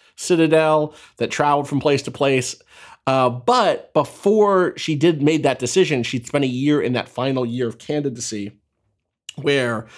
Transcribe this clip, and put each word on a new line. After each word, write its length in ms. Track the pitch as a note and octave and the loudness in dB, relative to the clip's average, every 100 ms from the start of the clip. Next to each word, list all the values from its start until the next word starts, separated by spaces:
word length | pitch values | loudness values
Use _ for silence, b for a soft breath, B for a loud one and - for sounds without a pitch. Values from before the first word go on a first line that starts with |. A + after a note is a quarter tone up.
| b - | b -10
citadel 800 | - F3 D#3+ D#3+ D#3 D#3 D3+ B B - | -2 2 4 4 4 2 0 B B -6
that 140 | A#2+ | -4
traveled 360 | - D3 D3 C3+ | 0 2 0 0
from 120 | C#3+ | -2
place 240 | D3+ C#3 | 2 0
to 80 | - | -2
place. 440 | - C#3 C3 B2 - B B B B - | -2 0 0 -2 -10 B B B B -2
Uh, 200 | C3 B2+ | 2 2
but 600 | B2 B2 B3+ G3 D3 - D#3 | 0 0 2 2 0 -2 -2
before 840 | C#3+ - G3+ G#3+ G#3 F#3+ F3 - | -2 -2 0 2 4 4 2 -2
she 180 | - D3+ | -4 0
did 280 | D#3+ D#3 | 2 2
made 180 | C#3+ D#3+ | 2 2
that 160 | C#3+ B2+ | 0 0
decision, 460 | B2 F#3 F3+ C#3 | 0 2 2 0
she'd 240 | A#2 C3 A#2+ | -4 -6 -4
spent 160 | C#3+ | -2
a 40 | C#3 | -2
year 320 | B2 C#3+ D3 | -2 0 0
in 140 | G2+ | 0
that 160 | B2 - | -2 -4
final 340 | - C3 C3 | -6 -4 -2
year 240 | A#2+ A#2+ A#2+ | -4 -4 -6
of 120 | A2+ | -6
candidacy 720 | - D3+ C#3 A#2 G#2+ A2 G2+ - _ _ _ _ _ _ - - | -6 -6 -4 -6 -8 -8 -10 -14 _ _ _ _ _ _ -20 -6
where 520 | C#3+ C#3 A#2+ A2+ A#2 | -2 0 0 -4 -8